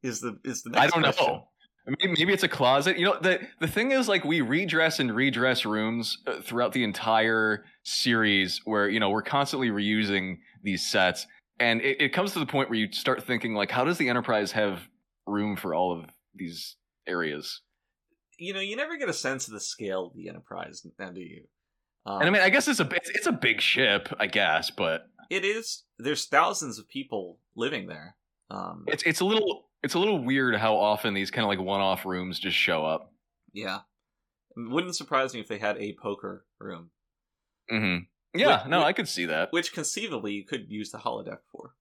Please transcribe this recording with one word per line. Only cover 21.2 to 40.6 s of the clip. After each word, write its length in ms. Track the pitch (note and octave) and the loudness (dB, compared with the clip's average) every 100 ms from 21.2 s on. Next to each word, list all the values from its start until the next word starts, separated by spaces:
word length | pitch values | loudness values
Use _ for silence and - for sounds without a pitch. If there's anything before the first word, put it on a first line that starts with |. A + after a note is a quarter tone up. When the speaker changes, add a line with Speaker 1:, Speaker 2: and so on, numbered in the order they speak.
Speaker 1:
you? 220 | E2+ D#2 _ _ _ _ _ _ - | -16 -18 _ _ _ _ _ _ -6
Um, 140 | G2 | 0
Speaker 2:
And 80 | D#3+ | 2
I 20 | |
mean, 100 | G3+ | 4
I 60 | F#3+ | 4
guess 180 | B3+ D4 | 4 2
it's 120 | A#3+ | 0
a, 80 | D3 | 0
it's, 160 | F3 - | -2 -4
it's 180 | - F4+ | -2 0
a 40 | |
big 280 | G#3+ A#2+ A2+ | 2 2 2
ship, 480 | - - B2+ G2+ - - | 2 2 4 2 0 -4
I 80 | G#2 | -2
guess, 420 | G#2+ F#2 D#2+ - | 2 2 2 0
but 380 | - F2 D#2+ - _ - | -2 -2 -2 -6 _ -6
Speaker 1:
It 120 | F#3 | -4
is. 420 | F#3+ A3 A3 - _ _ | -2 -4 -6 -12 _ _
There's 280 | A#2+ D3 - | -4 -4 2
thousands 500 | C#3+ E3+ F#3 D3 G#2+ | 4 4 0 -6 -10
of 100 | - | -10
people 520 | C3+ C3+ A2 F2+ E2+ _ - | -12 -6 -8 -8 -14 _ -4
living 320 | A#2+ C#3+ F#2 | -2 -2 -8
there. 280 | D#2 E2 _ _ _ _ | -14 -16 _ _ _ _
Um, 340 | G2 F#2 E2+ E2+ | -10 -8 -8 -6
Speaker 2:
it's, 160 | - | -2
it's 160 | E3+ D#3+ | 0 0
a 60 | F#3 | 2
little, 400 | A3 G3+ - _ _ | 2 0 -4 _ _
it's 100 | D3 | -2
a 60 | E3+ | 2
little 240 | G3+ F#3+ | 2 2
weird 320 | B2 C3+ B2+ G#2+ | 2 2 4 4
how 200 | A2 G#2+ | 4 4
often 360 | G#2 G#2 A2+ | 4 4 2
these 160 | G2 G2 | 0 -2
kinda, 160 | - G#2+ | 0 0
like, 120 | G2 | 2
one-off 460 | F#2 G2 F#2+ F#2 F#2+ | 0 2 2 0 -2
rooms 340 | F2+ F#2 F2+ | -4 -4 -4
just 160 | F#2+ E2+ | -2 0
show 280 | - E2 D#2 | 2 2 2
up. 260 | D#2+ - _ _ _ _ | -2 -4 _ _ _ _
Speaker 1:
Yeah. 260 | G2+ G#2 G2 - _ _ _ _ _ _ - | -10 -8 -8 -10 _ _ _ _ _ _ -14
It 160 | A#2 | -4
wouldn't 240 | C#3 F3+ E3 | -2 -2 -8
surprise 380 | C#3 C#3 C3 | -2 0 0
me 80 | A#2+ | -4
if 60 | A2 | -10
they 100 | G#2 | -4
had 180 | G#2+ G#2 | -2 -2
a 180 | G#2 - | -6 -6
poker 440 | G#2+ G2+ G2 F#2+ _ _ | -6 -6 -8 -12 _ _
room. 300 | G2+ E2+ A#2+ _ _ _ _ _ _ _ - | -14 -14 -16 _ _ _ _ _ _ _ -6
Speaker 2:
Mm-hmm. 320 | A#2 G#2 F2 F2+ _ _ E3+ | -2 0 -2 -6 _ _ 2
Yeah, 220 | C#4 A2+ | 4 4
Speaker 1:
Which, 60 | B2 | 2
Speaker 2:
no, 100 | E3+ | 2
Speaker 1:
which, 60 | D3+ | 2
Speaker 2:
I 60 | |
could 140 | F#3+ E3+ | 0 -4
see 160 | F#2 E2+ | -4 -2
that. 260 | D#2 E2+ | 0 0
Speaker 1:
which 220 | E3+ E3+ | -2 -4
conceivably 580 | - D3 - G#3+ C3+ G#2 | -6 -6 -6 -6 -4 -4
you 120 | G2+ F#2+ | -6 -6
could 220 | C#3 | -10